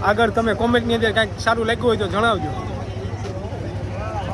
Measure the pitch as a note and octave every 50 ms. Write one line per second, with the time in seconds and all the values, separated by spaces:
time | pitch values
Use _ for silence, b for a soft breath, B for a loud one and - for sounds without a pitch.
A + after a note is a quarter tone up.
0 | F3 F#3+ G#3 G3+ A#3 A3 G#3 A3+ A3+ A3+ G3+ - A3 A#3 A#3+ A#3+ A#3 A#3 A#3 A3+
1 | A3 A3 G3 A3 A3 G3+ - - - A3+ A3+ A#3 A3+ A3 A#3 A#3 A#3+ A#3+ A3 G3+
2 | G#3 F#3 F3 G3+ A3+ A#3 A3 F#3 D#3 D3+ - - - - - - - - - -
3 | - - - - - - - - - - - - - - - - C4 - - -
4 | - - - G#3+ F#3+ F#3